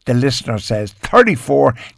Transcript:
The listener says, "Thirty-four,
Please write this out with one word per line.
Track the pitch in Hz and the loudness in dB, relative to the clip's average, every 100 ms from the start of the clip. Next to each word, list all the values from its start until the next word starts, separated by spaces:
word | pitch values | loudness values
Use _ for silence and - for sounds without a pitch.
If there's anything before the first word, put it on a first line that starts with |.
| - | -2
The | |
listener | 120 135 123 - 110 | 2 2 0 -4 -6
says, | - 107 104 | -4 -4 -6
"Thirty-four, | - - 240 233 139 - 143 139 120 - | -10 0 2 2 0 0 2 2 0 -8